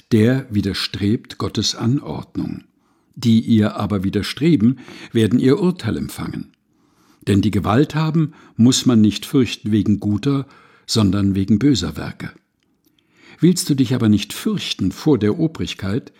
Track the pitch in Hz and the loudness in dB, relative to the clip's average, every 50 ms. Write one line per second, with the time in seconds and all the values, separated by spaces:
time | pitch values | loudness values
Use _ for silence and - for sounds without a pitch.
0 | - - 120 107 107 120 131 135 - - 104 104 90 98 87 - - - - - | -4 0 2 4 4 4 2 0 -2 -4 -2 -2 -2 -2 -4 -4 -6 -6 -6 -4
1 | 101 101 117 - - - - - 110 92 - 113 104 - - - 123 113 135 143 | -2 -2 -2 -2 -4 -10 -10 -8 -8 -6 -4 -4 -4 -4 -4 -4 -2 -2 -2 -2
2 | - - - - - - - - - - - - - _ _ _ _ _ _ _ | -4 -6 -10 -10 -12 -10 -8 -8 -6 -6 -8 -12 -14 _ _ _ _ _ _ _
3 | _ _ _ - 110 117 113 113 - - 117 107 104 - - - 110 92 104 95 | _ _ _ -2 2 2 4 4 4 4 4 4 2 2 0 -4 -4 -2 -2 -2
4 | 92 98 101 101 92 - - - 139 175 156 104 104 123 135 - - - - - | -2 -2 -2 -4 -4 -6 -4 -2 2 2 4 4 4 2 0 0 -6 -20 -20 -20
5 | - - - 113 110 98 120 123 - 127 139 - 175 185 185 - - 107 82 73 | -12 -4 0 0 2 2 2 2 2 2 2 2 0 -2 -2 -2 -4 -6 -4 -6
6 | - - - - 82 - - - - - _ _ _ _ _ _ _ _ _ _ | -6 -8 -10 -10 -10 -10 -10 -10 -12 -14 _ _ _ _ _ _ _ _ _ _
7 | _ _ _ _ - - 101 98 95 107 92 101 - 95 107 131 151 - - 156 | _ _ _ _ -2 0 2 2 2 2 0 0 0 2 2 2 2 2 0 -2
8 | 160 156 151 170 151 - - - - - _ - 113 127 123 - - 135 120 110 | -2 0 0 0 0 -2 -4 -12 -20 -6 _ 4 4 4 4 4 2 2 4 4
9 | 107 104 101 - - - - 135 120 - - - - 104 107 107 95 107 101 98 | 4 4 2 -2 -4 -2 0 0 0 0 -2 -8 -4 -2 0 0 2 0 0 0
10 | 104 104 104 101 - 143 139 139 135 - - _ _ _ _ _ _ - - 113 | 0 -2 -2 -2 -2 -2 -2 -4 -4 -8 -14 _ _ _ _ _ _ -4 0 2
11 | 107 - 101 101 98 98 92 98 98 104 110 101 131 147 127 98 90 78 78 - | 2 2 2 0 0 0 0 0 0 0 0 2 2 2 2 0 -2 -6 -8 -8
12 | - 71 - - - - - _ _ _ _ _ _ _ _ _ _ _ _ _ | -10 -12 -12 -12 -14 -16 -16 _ _ _ _ _ _ _ _ _ _ _ _ _
13 | _ _ _ _ _ - - - 156 175 180 - - - 147 131 131 113 131 - | _ _ _ _ _ -20 -4 0 2 2 2 2 0 -2 0 0 0 0 0 0
14 | 113 107 104 101 - - - - - 220 208 156 - - - - 98 90 - - | 2 4 2 2 0 -4 -10 -8 -6 -4 -4 -4 -6 -8 -6 -4 -4 -4 -4 -2
15 | - 160 139 104 104 104 - - - 160 - - 90 82 - - 104 98 101 139 | 0 0 0 2 2 0 0 0 -2 -4 -4 -6 -8 -8 -8 -8 -6 -6 -6 -6
16 | - - - | -8 -10 -18